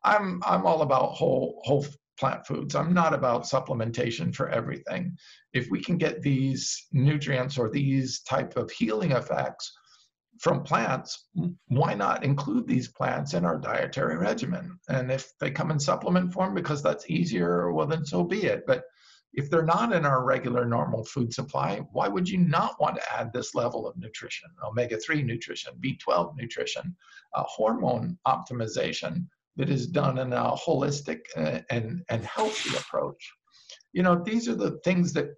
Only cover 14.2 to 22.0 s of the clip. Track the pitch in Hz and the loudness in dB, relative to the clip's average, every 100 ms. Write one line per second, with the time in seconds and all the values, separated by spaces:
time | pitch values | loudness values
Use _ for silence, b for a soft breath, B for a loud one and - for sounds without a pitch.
14.2 | - - 180 - - - - 139 127 131 | 0 0 -2 -4 -8 -14 -4 -2 0 -4
15.2 | - _ - 143 143 151 - - 208 180 | -4 _ -6 -2 0 0 2 0 2 2
16.2 | 180 185 190 190 - 147 147 147 - 160 | 2 0 0 0 -2 0 0 0 -2 0
17.2 | 175 - 87 175 175 160 151 160 143 180 | 2 2 2 2 2 2 0 0 0 0
18.2 | 175 214 160 101 - 127 - b b b | 0 0 0 0 2 0 0 b b b
19.2 | _ - 139 165 160 180 233 185 147 131 | _ -6 2 2 4 4 4 4 4 4
20.2 | 127 131 123 120 120 120 147 113 113 - | 4 2 2 0 2 0 0 -2 -4 -2
21.2 | 120 - 117 135 143 - - - | -2 -2 -4 -2 -2 -2 -4 -2